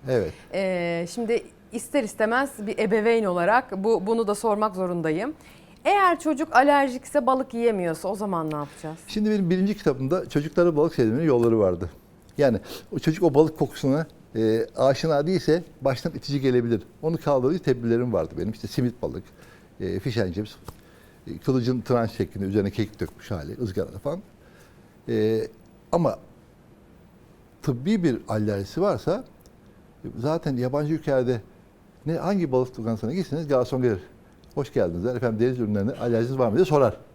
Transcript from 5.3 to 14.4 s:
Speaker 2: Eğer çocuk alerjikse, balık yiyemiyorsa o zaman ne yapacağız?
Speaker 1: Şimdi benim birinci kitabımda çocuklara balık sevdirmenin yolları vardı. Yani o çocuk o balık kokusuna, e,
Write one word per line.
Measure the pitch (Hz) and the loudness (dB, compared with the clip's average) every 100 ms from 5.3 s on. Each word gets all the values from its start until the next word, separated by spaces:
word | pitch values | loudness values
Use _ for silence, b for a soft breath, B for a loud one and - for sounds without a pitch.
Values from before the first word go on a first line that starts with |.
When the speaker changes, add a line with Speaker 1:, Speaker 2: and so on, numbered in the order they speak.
| 311 B B B B 302 | -8 B B B B 0
Speaker 2:
Eğer | 403 370 339 | 4 4 2
çocuk | 311 277 320 247 | -2 -2 2 4
alerjikse, | 285 285 277 247 - 294 247 | 6 4 2 -2 -2 0 2
balık | 262 262 | 0 -2
yiyemiyorsa | 233 233 208 175 156 185 | 0 0 2 -2 -2 -4
o | 202 | -4
zaman | 208 175 156 | -4 -4 -4
ne | 151 | -4
yapacağız? | 143 - 156 160 - | -8 -10 -14 -14 -8
Speaker 1:
Şimdi | 214 214 | -2 2
benim | 214 175 | 2 2
birinci | 185 196 208 | 2 2 2
kitabımda | 160 127 135 180 131 | 0 0 0 -2 0
çocuklara | 147 156 - 175 147 | -2 0 4 4 4
balık | 160 151 | 2 4
sevdirmenin | 113 123 165 | 2 4 4
yolları | 120 117 113 | 4 4 6
vardı. | 98 87 90 - - - - - | 4 2 -6 -10 -20 -20 -12 2
Yani | 143 107 B B B | 2 2 B B B
o | 160 | -4
çocuk | - 160 | -2 2
o | 170 | 4
balık | 135 156 - | 6 4 2
kokusuna, | 143 - 139 143 160 - - | -4 -2 0 0 -2 -12 -10
e, | 110 | 0